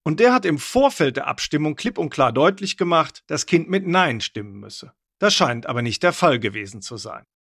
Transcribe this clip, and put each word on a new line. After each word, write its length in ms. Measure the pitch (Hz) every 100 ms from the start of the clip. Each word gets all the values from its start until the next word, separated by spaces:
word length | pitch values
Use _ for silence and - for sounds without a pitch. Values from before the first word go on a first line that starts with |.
Und 160 | - 156
der 140 | 240
hat 140 | 247 180
im 120 | 147
Vorfeld 600 | - 247 277 - 143 135
der 80 | 139
Abstimmung 500 | - - 147 151 147
klipp 220 | 233 -
und 100 | 160
klar 240 | - 131
deutlich 460 | 113 160 196 196 -
gemacht, 440 | 175 170 147 - -
dass 180 | 151
Kind 240 | - 170 165
mit 180 | 190 190
Nein 360 | 180 175 117
stimmen 360 | - - 104 101
müsse. 340 | 104 - - _ _ -
Das 160 | -
scheint 320 | - 156 117 -
aber 160 | 120
nicht 200 | 120 104
der 120 | 175
Fall 260 | 165 175 127
gewesen 400 | 107 107 101 107
zu 160 | - 113
sein. 280 | 107 - - _